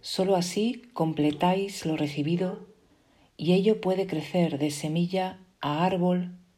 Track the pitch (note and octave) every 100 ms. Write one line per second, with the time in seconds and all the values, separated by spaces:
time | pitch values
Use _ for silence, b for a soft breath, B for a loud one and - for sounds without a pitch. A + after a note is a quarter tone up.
0 | - - F#3+ F#3+ F3 G3+ A3 C4 - -
1 | D#3+ D#3 D3+ D3 F3+ F#3+ G3 - E3+ D#3
2 | D3 C#3+ D3 F3 F#3 G#3+ - - b b
3 | b b b _ D3+ F#3 G3 G#3+ F#3+ F#3+
4 | F#3+ D#3 D3 F#3 E3 C#3+ D3 C#3+ D#3 D#3+
5 | F3 F#3 F#3 F#3+ - _ C#3+ D3 F3+ F#3
6 | F3+ F3+ F3+ - _